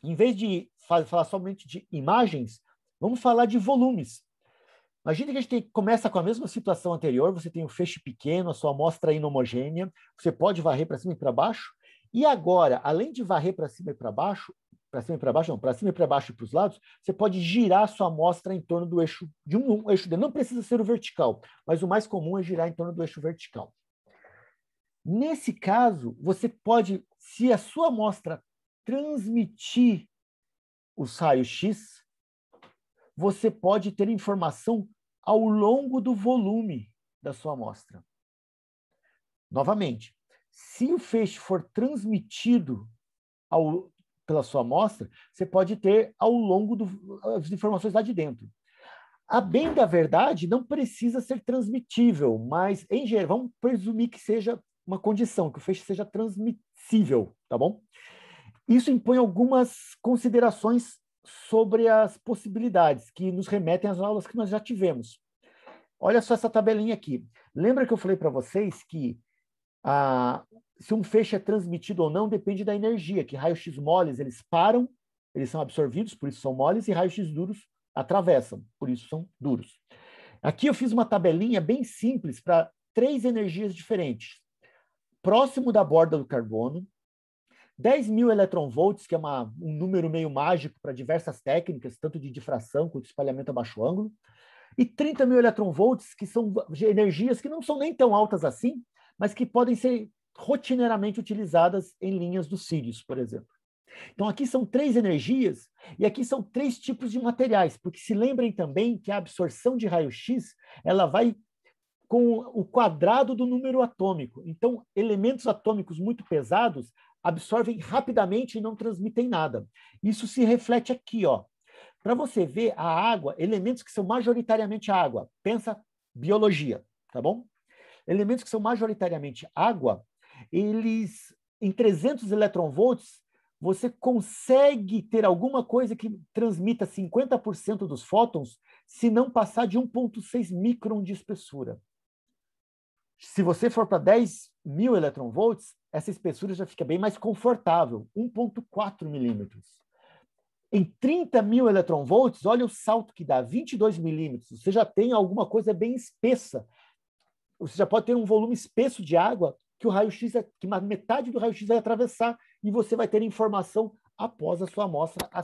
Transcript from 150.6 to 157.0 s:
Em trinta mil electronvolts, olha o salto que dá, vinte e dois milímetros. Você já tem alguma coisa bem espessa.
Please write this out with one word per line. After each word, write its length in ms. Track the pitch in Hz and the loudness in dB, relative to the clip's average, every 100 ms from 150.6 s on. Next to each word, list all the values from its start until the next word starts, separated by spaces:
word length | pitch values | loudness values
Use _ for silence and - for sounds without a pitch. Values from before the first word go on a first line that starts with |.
| _ | _
Em 140 | 190 175 _ | 0 0 _
trinta 400 | 254 339 339 247 | 0 0 2 2
mil 280 | 208 233 247 | 4 4 4
electronvolts, 760 | 196 175 160 131 202 262 - | 4 2 0 4 4 4 0
olha 220 | 180 240 240 | 0 2 0
o 20 | |
salto 460 | - - 226 220 | -4 -2 -2 -2
que 100 | _ | _
dá, 160 | 151 131 | -2 -2
vinte 340 | 120 185 - | 0 -6 -6
e 40 | 220 | 0
dois 180 | 214 170 | 0 0
milímetros. 640 | 165 156 160 123 _ 117 | -4 -4 -6 -8 _ -6
Você 120 | - | 0
já 120 | 196 | 2
tem 280 | 214 - 226 | 2 2 2
alguma 360 | 233 190 202 208 | 2 2 0 -2
coisa 240 | 220 202 | 0 0
bem 220 | 185 220 | -2 -2
espessa. 720 | 247 - _ 233 247 - 127 107 _ _ _ | -4 -10 _ 0 0 -2 -12 -12 _ _ _